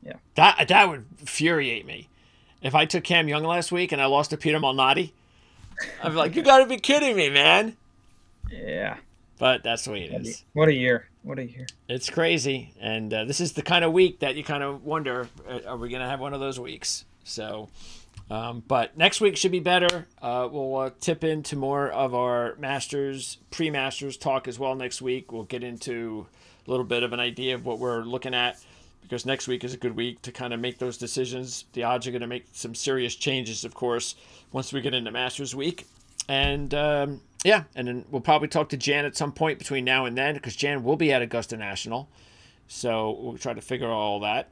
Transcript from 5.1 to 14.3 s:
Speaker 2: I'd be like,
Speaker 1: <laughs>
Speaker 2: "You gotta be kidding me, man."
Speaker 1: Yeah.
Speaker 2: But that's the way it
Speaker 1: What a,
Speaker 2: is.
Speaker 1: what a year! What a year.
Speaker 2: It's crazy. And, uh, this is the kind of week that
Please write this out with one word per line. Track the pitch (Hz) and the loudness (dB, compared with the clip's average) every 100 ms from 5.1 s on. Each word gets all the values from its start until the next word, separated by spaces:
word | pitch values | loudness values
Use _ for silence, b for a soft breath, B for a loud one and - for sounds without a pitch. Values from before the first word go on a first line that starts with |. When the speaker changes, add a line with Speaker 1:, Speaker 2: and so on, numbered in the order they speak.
| _ b b b b - - - - | _ b b b b -20 -10 -10 -4
Speaker 2:
I'd | - | -2
be | 160 | 2
like, | 156 190 | 2 4
Speaker 1:
<laughs> | |
Speaker 2:
"You | |
gotta | 277 269 262 | 10 10 10
be | 254 | 4
kidding | - 285 294 208 | 4 4 6 4
me, | 147 | 4
man." | 139 151 180 226 226 _ _ - - _ - - | 8 8 8 6 -4 _ _ -20 -20 _ -14 -12
Speaker 1:
Yeah. | - - 78 101 - - _ _ - | -8 -6 -4 -4 -6 -14 _ _ 0
Speaker 2:
But | 131 127 | 2 2
that's | 113 117 - | 0 -4 -4
the | |
way | 107 82 | -8 -6
it | |
Speaker 1:
What | 78 | -8
a, | 113 | -8
Speaker 2:
is. | 117 _ | -12 _
Speaker 1:
what | 151 156 | 4 6
a | |
year! | 139 127 120 - _ | 6 4 2 0 _
What | 139 135 | -12 -10
a | 123 | -10
year. | 123 131 - _ | -12 -16 -16 _
Speaker 2:
It's | 127 - | -6 -4
crazy. | - 165 170 131 131 - - | 0 2 2 0 -4 -6 -10
And, | 110 110 110 | -6 -4 -2
uh, | 110 110 | -4 -2
this | 139 | -2
is | 175 | -4
the | - | -4
kind | - 175 170 | 0 2 4
of | |
week | 165 185 - | 4 4 4
that | 143 | -4